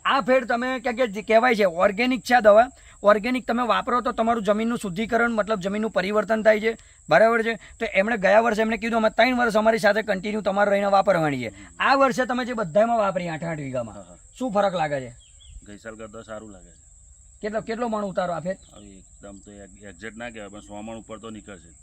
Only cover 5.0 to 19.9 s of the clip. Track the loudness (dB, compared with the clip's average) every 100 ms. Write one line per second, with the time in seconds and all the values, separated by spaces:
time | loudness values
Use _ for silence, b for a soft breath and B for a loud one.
5 | -2 0 0 0 -2 -2 -4 -4 -2 -2
6 | -2 0 0 2 2 2 0 -4 b b
7 | 2 4 6 4 -2 -6 -10 -8 -4 0
8 | 0 0 4 4 4 2 -2 -2 -2 0
9 | 0 2 2 2 0 2 2 2 2 0
10 | -2 -4 -4 -4 -2 0 2 2 2 2
11 | 2 2 0 -2 -6 -10 B -2 0 4
12 | 2 0 -4 -4 -4 -6 -2 2 2 2
13 | -2 -2 -6 -8 -8 -8 -8 -8 -8 -12
14 | -20 -20 -20 -10 -4 0 0 0 -4 -4
15 | -8 -16 -20 -20 -20 -20 -20 -18 -16 -16
16 | -16 -16 -16 -16 -16 -20 -20 -20 -20 -20
17 | -20 -20 -20 -12 -8 -8 -8 -6 -6 -4
18 | -6 -4 -4 -4 -8 -10 -12 -20 -20 -20
19 | -20 -20 -20 -20 -20 -20 -20 -20 -20